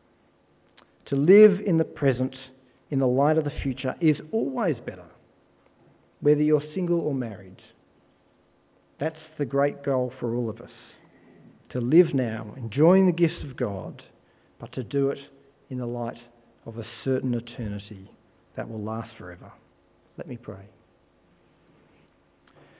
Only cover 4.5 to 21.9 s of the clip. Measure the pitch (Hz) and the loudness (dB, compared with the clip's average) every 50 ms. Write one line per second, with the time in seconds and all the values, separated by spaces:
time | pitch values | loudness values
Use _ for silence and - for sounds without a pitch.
4.5 | 262 254 226 180 135 104 - - 101 90 87 - - - _ _ _ _ _ _ | -4 -2 -2 -2 -2 -2 -6 -12 -12 -12 -18 -20 -20 -20 _ _ _ _ _ _
5.5 | _ _ _ _ _ _ _ _ _ _ _ _ _ _ 151 147 151 147 151 151 | _ _ _ _ _ _ _ _ _ _ _ _ _ _ 2 4 4 4 4 4
6.5 | 151 143 - - - 190 180 170 170 170 170 156 139 131 123 113 104 95 98 92 | 4 2 2 -2 -6 -4 -2 0 0 0 0 -2 -2 -2 -4 -6 -8 -12 -16 -18
7.5 | 95 - - - _ _ _ _ _ _ _ _ _ _ _ _ _ _ _ _ | -20 -20 -20 -20 _ _ _ _ _ _ _ _ _ _ _ _ _ _ _ _
8.5 | _ _ _ _ _ _ _ _ _ _ 143 160 - - - - - - 147 123 | _ _ _ _ _ _ _ _ _ _ -6 -6 -6 -8 -20 -20 -6 -6 -6 -2
9.5 | 135 139 139 143 143 139 - 143 135 131 127 123 123 - - 120 117 123 120 113 | 0 0 0 0 0 -2 -4 -2 0 0 0 -2 -4 -6 -4 -4 -2 -2 -2 -4
10.5 | 101 - - - - - - - - - - - _ - - - - - - - | -6 -8 -14 -20 -20 -20 -20 -20 -20 -20 -20 -20 _ -20 -20 -20 -20 -20 -20 -20
11.5 | - - _ _ - 127 117 120 147 170 180 147 143 131 127 113 110 113 113 107 | -20 -20 _ _ -6 -4 0 4 6 6 6 6 2 -2 -2 -2 -4 -6 -8 -10
12.5 | 113 139 120 110 101 131 151 165 185 190 190 185 165 151 175 160 - - - 143 | -10 -10 -10 -6 0 4 6 6 6 6 6 4 4 2 0 0 0 -4 -10 -12
13.5 | 123 - 127 107 101 95 95 110 110 - - - _ _ _ _ _ _ _ _ | -6 -4 -4 -4 -4 -6 -8 -10 -12 -16 -20 -20 _ _ _ _ _ _ _ _
14.5 | _ _ - 117 - 135 120 101 143 139 139 135 143 - - - - - _ _ | _ _ -16 -10 -10 -10 -8 -4 -2 0 0 0 -2 -4 -10 -20 -20 -20 _ _
15.5 | _ _ _ _ 131 127 123 120 120 120 120 117 - - - - _ _ _ _ | _ _ _ _ -8 -8 -6 -6 -6 -6 -6 -6 -8 -12 -18 -20 _ _ _ _
16.5 | _ _ _ 131 110 113 110 - - - - 135 131 131 139 131 120 117 113 - | _ _ _ -14 -12 -12 -12 -12 -14 -8 -2 0 0 0 0 -2 -4 -4 -6 -8
17.5 | - - 120 107 101 101 101 - 101 95 95 - - _ _ _ _ _ _ _ | -10 -8 -8 -6 -8 -8 -10 -12 -16 -16 -16 -20 -20 _ _ _ _ _ _ _
18.5 | _ - 120 117 113 110 104 107 110 113 110 110 - - 90 90 90 87 - 101 | _ -10 -10 -8 -8 -8 -6 -6 -6 -6 -8 -10 -14 -16 -16 -16 -16 -16 -18 -20
19.5 | - - _ _ _ _ _ _ _ _ _ _ _ - - 165 127 117 - - | -20 -20 _ _ _ _ _ _ _ _ _ _ _ -14 -12 -10 -12 -12 -12 -14
20.5 | 101 98 95 101 _ _ _ _ _ _ _ _ _ _ _ _ _ _ _ _ | -14 -14 -16 -20 _ _ _ _ _ _ _ _ _ _ _ _ _ _ _ _
21.5 | _ _ _ _ _ _ _ _ | _ _ _ _ _ _ _ _